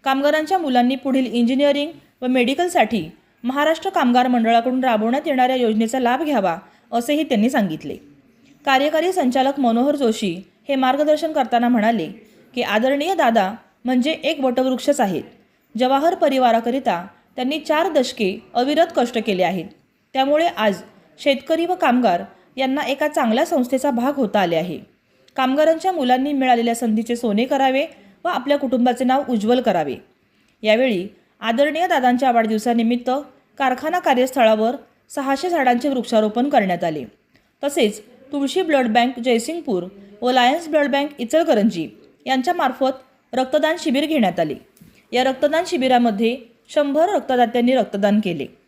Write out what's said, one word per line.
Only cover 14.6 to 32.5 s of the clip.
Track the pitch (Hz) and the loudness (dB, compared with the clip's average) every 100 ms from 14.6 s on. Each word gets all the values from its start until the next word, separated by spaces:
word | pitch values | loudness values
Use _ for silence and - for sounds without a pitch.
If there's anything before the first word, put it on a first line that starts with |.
| 262 254 - 285 | 0 0 0 0
आहेत. | 202 160 - _ _ _ _ | 0 -2 -8 _ _ _ _
जवाहर | 220 254 277 320 | -2 0 2 0
परिवाराकरिता | 370 311 262 247 226 233 262 247 175 190 _ _ - | 2 0 2 2 2 0 -2 -2 -4 -8 _ _ -6
त्यांनी | 254 311 | -4 -4
चार | 302 302 359 | -2 -2 2
दशके | 302 247 - 196 214 - | 0 -2 -2 -4 -4 -6
अविरत | - 262 302 339 - | -2 0 2 2 0
कष्ट | 240 233 220 | -2 -2 -4
केले | 185 | 0
आहेत, | 175 185 160 - _ _ _ | 0 -2 -8 -18 _ _ _
त्यामुळे | 262 269 302 339 | -2 0 2 0
आज | 339 214 190 - _ _ _ | 0 -2 -2 -10 _ _ _
शेतकरी | 294 269 - 320 339 | 0 0 0 -2 0
व | |
कामगार | 359 294 247 233 175 196 - _ - | 0 2 2 2 0 -6 -18 _ -4
यांना | 269 269 | -2 -2
एका | 254 277 302 | -4 -2 -2
चांगल्या | 302 240 226 339 | 0 0 0 0
संस्थेचा | 320 247 262 285 | 0 0 0 0
भाग | 240 254 277 | 0 -2 -2
होता | 240 214 | -2 0
आले | 180 165 | 0 -2
आहे. | 180 151 - _ _ _ _ - | -4 -10 -14 _ _ _ _ -4
कामगारांच्या | 262 277 311 320 381 | -2 2 2 2 -2
मुलांनी | 359 247 254 277 | -2 0 2 2
मिळालेल्या | 285 262 240 233 | 0 2 2 2
संधीचे | 233 240 214 220 240 | -2 -2 -2 -2 -4
सोने | 233 208 | 0 0
करावे | 254 277 269 262 320 - - _ | 0 2 2 0 -4 -10 -20 _
व | 339 | -6
आपल्या | 311 254 285 | -4 -2 -2
कुटुंबाचे | 277 247 247 240 | 0 0 0 0
नाव | 254 262 277 | 0 0 0
उज्ज्वल | 233 214 254 | -2 2 2
करावे. | 240 180 147 113 - _ _ _ _ _ | 2 0 -2 -6 -14 _ _ _ _ _
यावेळी | 214 220 262 190 196 - _ _ | 0 2 2 0 -4 -14 _ _
आदरणीय | 220 233 285 311 359 | -4 0 0 0 0
दादांच्या | 320 254 247 269 | 2 2 2 2
वाढदिवसानिमित्त | 233 226 | 2 2